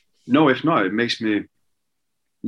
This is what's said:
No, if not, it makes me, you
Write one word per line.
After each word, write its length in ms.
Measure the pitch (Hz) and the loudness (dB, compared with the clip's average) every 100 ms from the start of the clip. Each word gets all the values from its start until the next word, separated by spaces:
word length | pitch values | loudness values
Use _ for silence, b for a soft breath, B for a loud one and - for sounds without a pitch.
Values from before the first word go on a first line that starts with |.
| b _ - | b _ -2
No, 220 | 139 151 | 2 4
if 160 | 123 | 2
not, 220 | 156 151 95 | 0 0 0
it 80 | |
makes 260 | 107 117 - | -2 -4 -4
me, 120 | 110 | -4
you 140 | 104 98 _ _ _ _ _ _ _ _ _ | -4 -6 _ _ _ _ _ _ _ _ _